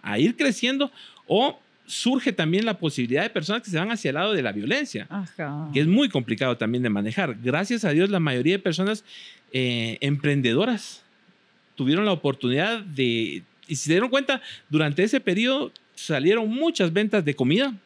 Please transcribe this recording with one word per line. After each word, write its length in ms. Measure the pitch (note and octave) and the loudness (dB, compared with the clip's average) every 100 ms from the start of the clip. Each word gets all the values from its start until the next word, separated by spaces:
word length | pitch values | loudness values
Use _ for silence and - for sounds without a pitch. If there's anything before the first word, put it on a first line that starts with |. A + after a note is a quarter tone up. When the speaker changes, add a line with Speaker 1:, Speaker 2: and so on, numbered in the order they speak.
| - | -4
Speaker 1:
a 120 | G#2 | 2
ir 160 | F#3+ - | 2 2
creciendo, 560 | C#4 - A#3+ C4+ C#4+ - - - - | 0 0 -2 0 -2 -6 -20 -14 -2
o 320 | G3+ C#4 - _ _ - | 2 2 -2 _ _ -12
surge 480 | - A#3 C4 C4 | -4 0 0 0
también 320 | F3+ D#3+ F#3 A3+ | 0 0 0 0
la 120 | G3 | -2
posibilidad 440 | D#3+ - A#2+ C3+ | -4 -2 -2 0
de 80 | A3+ | -2
personas 320 | F#3 D#3 A3+ | -4 -4 -4
que 80 | G#3+ | -4
se 80 | D#3+ | -4
van 120 | G3 | -2
hacia 200 | A3+ C#3+ | -4 -4
el 60 | C#3+ | -2
lado 180 | G3+ | 0
de 80 | F#3+ | 0
la 100 | A#2 | -2
violencia, 540 | G#2 A2+ C4 D4 A2 - | -2 -2 -2 -4 -8 -8
Speaker 2:
Ajá. 640 | G3+ F3 - D3 D3 D#3 | -10 -10 -10 -8 -8 -2
Speaker 1:
que 80 | C3 | 2
es 60 | D#3 | 4
muy 240 | G#3+ C4+ | 4 4
complicado 440 | C#3+ A#2 A2+ C3 A#2 | 0 -2 0 0 0
también 240 | A2 B2 | -2 0
de 80 | A#2+ | 0
manejar. 440 | G2+ G#2 D#3 E3 A2 | 0 -2 -2 -2 -4
Gracias 400 | B2 D3 G3+ A#3 G3 | -2 -2 0 -2 2
a 60 | |
Dios, 180 | D3 G3 | 2 2
la 100 | F#3+ | 2
mayoría 320 | D#3 B2+ D3 | 0 2 2
de 60 | G3 | 0
personas, 460 | F#3+ D#3+ G3 A3 - - - - _ | 0 -2 -2 -4 -10 -20 -20 -20 _
eh, 420 | C3 B2+ A#2+ A2+ G#2+ | -2 0 0 -4 -2
emprendedoras 1000 | C#3+ C#3+ D3 C#3+ C#3+ C#3 A#3 G#3+ - - _ _ _ _ _ _ _ - | -2 0 2 2 4 2 2 -2 -6 -18 _ _ _ _ _ _ _ -4
tuvieron 280 | C3 E3 | 0 2
la 80 | G#3 | 2
oportunidad 680 | E3+ C#3+ B2+ B2 C3+ G3+ A#3 | 0 0 0 0 0 0 -2
de, 640 | G3+ C3+ B2+ A#2 G#2 D#2+ - _ - | -6 0 0 2 -2 -6 -14 _ -8
y 80 | |
si 20 | D3 | -4
se 160 | C#3+ | 2
dieron 180 | F3 B3 | 2 4
cuenta, 320 | C4+ C#4 C4 - - - | 2 0 -2 -4 -18 -2
durante 340 | D3+ D3+ D3 | 0 2 2
ese 160 | G#3+ C4+ | 2 2
periodo 540 | - F#3 A#3+ C4+ C#4 - _ | 0 0 2 0 -4 -10 _
salieron 560 | - - C#3+ D#3 A3+ A3 | -10 -2 2 4 4 2
muchas 420 | B3 E4 E4 F3 | 0 0 2 2
ventas 320 | F3 G#3+ G#3 | 2 2 0
de 100 | D3 | 0
comida. 380 | C#3 B2+ F#3+ C#4 G#3 | 2 2 4 2 -4